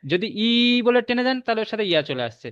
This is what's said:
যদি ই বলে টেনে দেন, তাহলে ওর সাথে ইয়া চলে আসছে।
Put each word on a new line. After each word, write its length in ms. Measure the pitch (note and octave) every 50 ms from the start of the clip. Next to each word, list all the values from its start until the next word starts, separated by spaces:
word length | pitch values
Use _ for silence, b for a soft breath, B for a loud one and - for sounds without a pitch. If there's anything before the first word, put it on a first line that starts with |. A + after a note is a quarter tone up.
| -
যদি 220 | C#3 D3 F3+ F#3+ A3 - G3+
ই 100 | G#3+ A#3 A#3 A#3+ A#3+ A#3+ A#3+ B3
বলে 180 | A#3 A#3+ B3 B3
টেনে 200 | A#3 A#3+ A#3+ A#3+
দেন, 140 | B3 B3+ C4 B3+
তাহলে 200 | B3 - A#3 A3
ওর 80 | A3 -
সাথে 160 | - G#3+ G#3+
ইয়া 180 | G3 E3+ D#3
চলে 200 | D3 D3 C#3+ B2+
আসছে। 260 | B2 A#2 A2 _ - B2